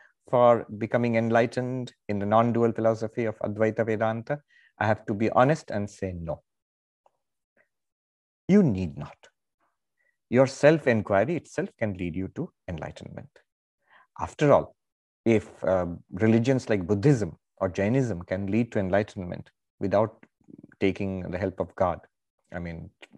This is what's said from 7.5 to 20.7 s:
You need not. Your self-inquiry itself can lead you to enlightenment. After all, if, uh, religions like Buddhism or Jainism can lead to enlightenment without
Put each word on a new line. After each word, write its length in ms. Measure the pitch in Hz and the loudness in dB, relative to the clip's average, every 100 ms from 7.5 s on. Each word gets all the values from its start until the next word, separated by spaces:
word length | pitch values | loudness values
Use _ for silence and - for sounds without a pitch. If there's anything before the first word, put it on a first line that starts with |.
| _ _ _ _ _ _ _ _ _ - | _ _ _ _ _ _ _ _ _ 4
You 160 | 202 | 4
need 340 | 165 92 87 71 | 6 2 -4 -8
not. 200 | - - _ _ _ _ _ _ _ _ _ _ _ | -16 -18 _ _ _ _ _ _ _ _ _ _ _
Your 160 | 117 131 | 2 2
self-inquiry 880 | - 143 165 139 110 - 98 120 165 | 6 4 6 2 0 2 2 2 -2
itself 340 | - - 196 _ | -6 -8 -8 _
can 160 | 107 | -6
lead 220 | 95 90 85 | -4 -6 -6
you 140 | 95 | -8
to 220 | - 87 _ - | -8 -12 _ -12
enlightenment. 640 | 80 76 - - - - _ _ _ _ _ _ _ _ - | -10 -10 -14 -16 -16 -18 _ _ _ _ _ _ _ _ -10
After 360 | 87 - 147 | -10 0 4
all, 240 | 98 - _ _ _ _ _ 113 | 4 2 _ _ _ _ _ 2
if, 360 | 110 - - - | 2 0 -6 0
uh, 220 | 92 87 85 _ | 0 -2 -8 _
religions 560 | 98 110 113 117 131 - | 0 2 4 2 0 0
like 180 | 104 87 | -4 -2
Buddhism 500 | 104 135 127 92 - _ _ | 2 2 2 0 -8 _ _
or 100 | 95 | -6
Jainism 540 | 87 98 135 123 87 | -2 0 0 -2 -6
can 280 | 87 92 101 | -6 -6 -2
lead 220 | 107 117 | -2 -2
to 80 | 110 | -2
enlightenment 680 | 95 98 107 101 90 90 - _ _ _ | 0 0 -2 -8 -10 -12 -14 _ _ _
without 420 | 95 101 110 - _ _ _ - - | -2 0 0 -4 _ _ _ -20 -20